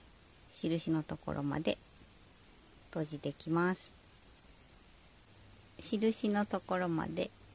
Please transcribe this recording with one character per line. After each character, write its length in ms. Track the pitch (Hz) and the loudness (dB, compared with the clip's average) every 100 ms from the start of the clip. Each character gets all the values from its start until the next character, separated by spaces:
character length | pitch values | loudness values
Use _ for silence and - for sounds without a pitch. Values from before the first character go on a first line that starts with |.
| - - - - - | -20 -20 -20 -20 -16
印 400 | - 165 165 160 | -4 0 0 2
の 100 | 160 | 0
と 140 | 151 160 | 0 -6
こ 160 | - | -4
ろ 100 | 151 | -2
ま 160 | 143 143 | -2 0
で 160 | 165 - - - - - - - - - - - - | 0 -2 -6 -20 -20 -20 -20 -20 -20 -20 -20 -20 -6
閉 140 | 170 | -4
じ 140 | 151 147 | -2 -2
て 160 | 143 | -4
き 160 | - 160 | -4 0
ま 240 | 165 180 | 2 2
す。 160 | 180 - - - - - - - - - - - - - - - - - - - - | 0 -6 -20 -20 -20 -20 -20 -20 -20 -20 -20 -20 -20 -20 -20 -20 -20 -20 -20 -18 -10
印 520 | - 208 220 - 214 | -2 2 2 4 2
の 160 | 208 208 | 2 2
と 140 | 190 | 0
こ 180 | - 185 | 0 0
ろ 100 | 175 | 2
ま 180 | 160 - | 2 0
で 240 | 165 180 - - | -2 -2 -4 -20